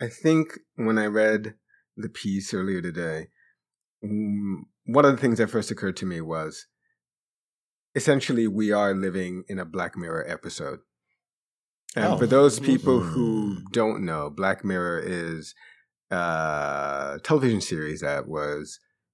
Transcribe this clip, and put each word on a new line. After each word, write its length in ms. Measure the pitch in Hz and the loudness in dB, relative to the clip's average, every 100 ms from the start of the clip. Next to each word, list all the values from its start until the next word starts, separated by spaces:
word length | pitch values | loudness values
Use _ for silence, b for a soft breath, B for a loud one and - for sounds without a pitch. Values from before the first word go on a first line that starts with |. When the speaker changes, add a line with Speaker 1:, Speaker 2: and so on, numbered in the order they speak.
Speaker 1:
I 80 | 120 | -10
think 500 | - 160 160 160 - - - | 0 4 4 2 -6 -16 -4
when 220 | 110 110 | 0 2
I 80 | 107 | 2
read 480 | 107 107 107 107 - _ _ _ - | 4 4 4 -2 -12 _ _ _ -12
the 140 | 110 | -10
piece 440 | - 104 98 98 | -6 -4 -2 -2
earlier 280 | 101 95 92 | -4 -2 -4
today, 460 | 87 85 85 78 - _ _ _ _ _ _ _ | -4 -6 -6 -6 -10 _ _ _ _ _ _ _
mm, 520 | 104 104 107 101 101 90 - _ - | -6 -4 -2 -2 -4 -6 -10 _ 2
one 200 | 127 147 | 6 6
of 60 | 127 | 4
the 60 | |
things 160 | 131 110 | 2 2
that 120 | 110 | 0
first 220 | 117 98 | -2 -4
occurred 240 | 104 101 90 | -4 -6 -6
to 80 | 95 | -6
me 140 | 85 | -6
was 460 | 80 80 78 - - _ _ _ _ _ _ _ _ _ _ _ _ 139 | -6 -8 -8 -12 -20 _ _ _ _ _ _ _ _ _ _ _ _ 0
essentially 520 | 156 139 - 120 113 | 4 4 2 2 2
we 220 | 101 107 | 2 2
are 200 | 104 101 | 4 2
living 520 | 98 95 95 90 92 - | 2 -2 -2 -4 -6 -8
in 120 | 95 | -8
a 60 | 85 | -6
Black 300 | 92 85 - | -6 -6 -6
Mirror 300 | 85 82 78 | -6 -6 -6
episode. 500 | 82 - - 73 - _ _ _ _ _ _ _ _ _ _ - - | -8 -10 -10 -10 -10 _ _ _ _ _ _ _ _ _ _ -8 0
And 100 | 110 | 0
Speaker 2:
Oh. 40 | 127 | 2
Speaker 1:
for 80 | 117 | 6
those 300 | 131 143 117 | 8 8 6
Speaker 2:
Mm-hmm. 100 | 135 | 4
Speaker 1:
people 340 | 131 139 123 | 4 4 2
who 540 | 85 127 113 110 104 95 | 2 0 0 0 -2 -4
Speaker 3:
Mm. 60 | - | -2
Speaker 1:
don't 300 | 117 110 107 92 | 2 2 0 -4
know, 240 | 80 73 | -4 -6
Black 340 | 73 95 95 101 | -2 -2 0 -2
Mirror 360 | 90 87 82 92 | -2 -2 -2 -4
is 480 | 87 82 80 78 b b b b _ _ | -4 -4 -8 -10 b b b b _ _
a 1080 | 92 87 80 80 76 71 71 71 69 69 73 | -2 0 0 0 0 -2 -2 -4 -4 -6 -6
television 380 | - 151 131 107 | 0 2 4 2
series 400 | - 82 76 76 | -2 -4 -4 -6
that 260 | 73 71 - | -4 -4 -4
was 520 | 78 73 73 76 - _ _ _ | -6 -4 -6 -10 -16 _ _ _